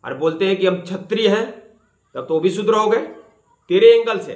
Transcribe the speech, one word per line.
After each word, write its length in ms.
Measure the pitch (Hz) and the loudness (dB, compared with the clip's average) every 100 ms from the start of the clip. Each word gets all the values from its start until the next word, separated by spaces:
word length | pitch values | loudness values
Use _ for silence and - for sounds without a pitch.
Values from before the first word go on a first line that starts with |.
और 100 | - | -12
बोलते 340 | 135 160 160 190 | -4 -4 -2 -2
हैं 100 | 190 | 0
कि 100 | 185 | 0
हम 100 | 180 | -2
क्षत्रिय 500 | - 185 - 214 214 | -8 -12 -6 -2 0
हैं, 240 | 214 233 - - _ _ _ _ | 0 -4 -12 -20 _ _ _ _
तब 40 | 131 | -14
तो 80 | 131 | -4
वो 120 | 160 | -2
भी 100 | 180 | 0
शूद्र 240 | 185 208 | 0 0
हो 160 | 214 214 | 2 2
गए 120 | 226 320 - - _ _ _ _ | 0 -2 -16 -20 _ _ _ _
तेरे 200 | 180 226 | 6 6
एंगल 300 | 233 226 202 | 6 2 -6
से। 140 | - | -8